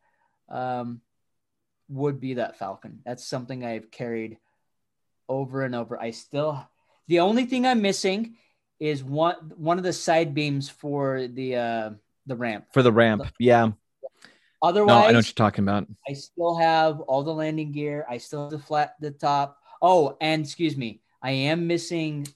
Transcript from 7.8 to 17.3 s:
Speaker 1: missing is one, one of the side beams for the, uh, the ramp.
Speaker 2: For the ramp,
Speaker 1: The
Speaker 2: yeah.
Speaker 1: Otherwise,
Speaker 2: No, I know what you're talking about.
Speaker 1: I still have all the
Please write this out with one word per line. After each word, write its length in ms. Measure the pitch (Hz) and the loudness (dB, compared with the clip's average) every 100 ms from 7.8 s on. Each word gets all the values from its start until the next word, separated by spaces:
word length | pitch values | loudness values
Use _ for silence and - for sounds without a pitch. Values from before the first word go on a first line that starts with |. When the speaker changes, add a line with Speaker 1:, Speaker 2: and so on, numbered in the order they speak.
Speaker 1:
missing 540 | 196 190 196 196 226 - _ _ _ - | 2 0 0 -2 -4 -10 _ _ _ -6
is 240 | 151 143 | -4 -4
one, 320 | 131 147 170 180 160 - | -4 0 0 0 -8 -6
one 200 | 156 175 | -2 0
of 60 | |
the 100 | 180 | 0
side 400 | - - 160 160 | -2 2 2 2
beams 360 | 139 147 139 139 | 0 0 -2 -4
for 580 | - 147 143 135 131 123 | -8 -6 -2 -2 -2 -4
the, 280 | 123 131 123 | -6 -4 -2
uh, 320 | 117 113 110 104 _ _ - | 0 -2 -4 -8 _ _ -10
the 100 | 120 | -6
ramp. 300 | 120 104 - | -4 -6 -4
Speaker 2:
For 80 | 139 | 0
the 80 | 123 | 4
ramp, 320 | 110 117 107 | 6 6 4
Speaker 1:
The 80 | - - | -2 0
Speaker 2:
yeah. 320 | 120 120 113 104 _ _ - _ - _ _ _ | 6 6 6 0 _ _ -20 _ -20 _ _ _
Speaker 1:
Otherwise, 260 | 160 190 208 | 0 4 8
Speaker 2:
No, 80 | 120 | 8
I 160 | 110 | 8
know 60 | 117 | 6
what 80 | 107 | 4
you're 60 | |
talking 300 | - 107 101 98 | 2 2 2 0
about. 220 | 104 - 107 - | 0 -4 -10 -12
Speaker 1:
I 60 | |
still 420 | 139 - - 170 170 | -12 -12 -4 -2 2
have 420 | 165 160 160 156 | 2 4 2 0
all 220 | 160 135 | -2 -2
the 100 | 147 | -2